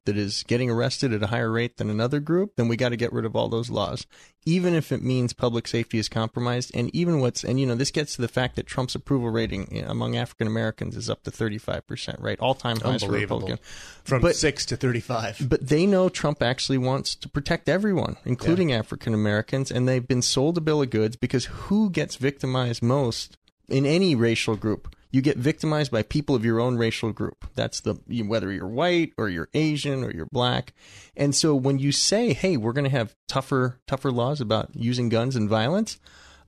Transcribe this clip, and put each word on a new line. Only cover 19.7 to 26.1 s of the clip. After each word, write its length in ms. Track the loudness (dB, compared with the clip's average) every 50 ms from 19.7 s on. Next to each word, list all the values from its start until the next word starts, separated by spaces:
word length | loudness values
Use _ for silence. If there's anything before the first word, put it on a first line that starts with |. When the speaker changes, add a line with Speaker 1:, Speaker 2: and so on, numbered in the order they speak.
| 0 0 2 2
Speaker 1:
they've 200 | 2 2 2 2
been 160 | 0 2 2
sold 340 | 2 2 2 2 2 2 0
a 40 |
bill 200 | 0 0 2 2
of 80 | 2 2
goods 260 | 2 2 2 2 0
because 300 | -2 -4 0 0 0 0
who 460 | -2 -8 -8 -2 0 2 4 4 2
gets 240 | 2 0 -2 -2 -4
victimized 640 | -2 -2 -2 -2 -2 -4 -2 0 0 0 0 -2 0
most 560 | 2 2 2 2 2 0 -2 -4 -8 -12 -14 _ _ _ _ _ _ -2
in 160 | 0 2 2
any 300 | 4 4 4 4 4 4
racial 400 | 4 4 4 2 2 0 0 -2
group? 400 | 0 0 -2 -2 -2 -6 -12 -16 _ _ 0
You 120 | 0 2
get 160 | 4 4 2 2
victimized 520 | 2 0 0 0 0 0 0 0 0 0
by 140 | 0 -2 -2
people 320 | 0